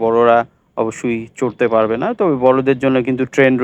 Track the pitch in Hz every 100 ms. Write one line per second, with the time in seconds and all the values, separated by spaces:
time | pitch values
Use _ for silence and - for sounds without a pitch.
0 | 113 117 120 117 113 _ _ - 113 -
1 | 123 113 113 - 123 107 120 113 110 117
2 | 196 240 190 135 127 131 131 131 135 131
3 | 123 127 131 - 135 127